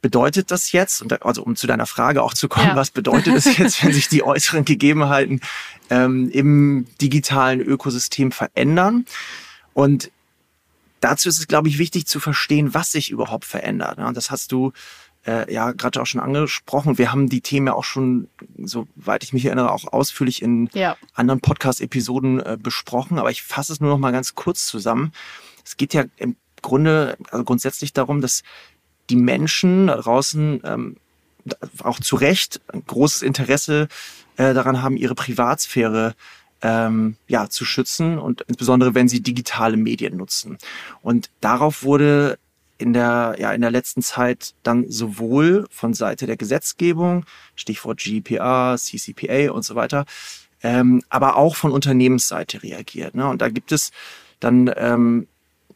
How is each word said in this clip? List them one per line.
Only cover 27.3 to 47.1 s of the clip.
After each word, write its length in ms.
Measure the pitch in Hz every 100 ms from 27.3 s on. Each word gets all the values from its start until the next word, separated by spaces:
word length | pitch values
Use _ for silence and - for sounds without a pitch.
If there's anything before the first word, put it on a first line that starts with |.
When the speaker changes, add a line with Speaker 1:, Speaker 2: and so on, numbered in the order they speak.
Speaker 1:
also 120 | -
grundsätzlich 480 | 135 123 135 - 143
darum, 300 | - 127 147
dass 200 | 131 - - - - _ _ _ -
die 80 | 123
Menschen 720 | 123 127 156 - 185 185 190
da 100 | 127
draußen, 640 | 113 127 143 151 151 143
ähm, 320 | - 113 120 - _ _ _ _ - - - -
auch 160 | - -
zu 160 | - 135
Recht 460 | 139 190 - - -
ein 140 | - -
großes 380 | 117 147 -
Interesse, 680 | 135 135 120 143 - 151 151 - - - _ -
äh, 160 | 135
daran 280 | 127 127 131
haben, 140 | 131 131
ihre 200 | 127 120
Privatsphäre 1000 | - 117 120 151 - 127 113 110 113 - - - _ _
ähm, 540 | 117 113 113 110 110 110 -
ja, 220 | 120 104
zu 160 | - -
schützen 520 | - 127 - 165 160
und 240 | - 120 -
insbesondere, 480 | 123 123 123 123 120
wenn 120 | 123
sie 140 | 120
digitale 560 | 113 123 120 - 113 110
Medien 400 | 110 117 107 90
nutzen. 400 | 98 - - - - - - -
Und 280 | - 120 - _
darauf 420 | 107 123 151 -
wurde 560 | 135 143 147 143 143 - _ _ _ -
in 140 | 120
der, 420 | 120 120 120 117 -
ja, 160 | 107
in 80 | 104
der 100 | 120
letzten 300 | 123 - -
Zeit 540 | - - 123 123 - -
dann 260 | 120 120 120
sowohl 760 | 113 113 101 113 135 160 196 196
von 240 | - 117
Seite 320 | 117 113 - 131
der 120 | 113
Gesetzgebung, 880 | 110 143 - - 175 165 175